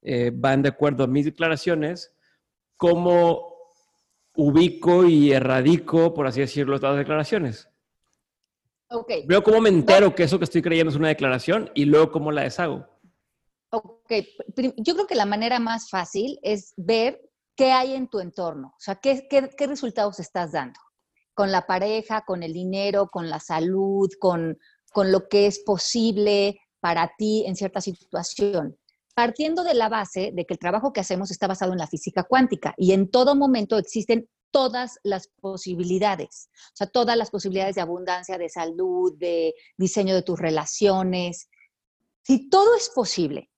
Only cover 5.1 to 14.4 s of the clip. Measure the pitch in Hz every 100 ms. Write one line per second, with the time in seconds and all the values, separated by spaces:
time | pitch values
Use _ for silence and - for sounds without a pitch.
5.1 | 156 143 135 123 131 131 170 - 165 165
6.1 | 165 135 120 135 147 135 139 139 139 135
7.1 | 156 147 220 147 107 _ _ _ _ _
8.1 | _ _ _ _ _ _ _ _ 240 226
9.1 | 190 139 190 202 220 220 185 143 190 202
10.1 | - 165 180 170 175 - 165 160 143 156
11.1 | 151 135 127 - 180 - - 143 151 156
12.1 | 160 151 147 135 - 175 135 143 _ _
13.1 | _ _ _ _ _ _ 226 - - _
14.1 | 220 - _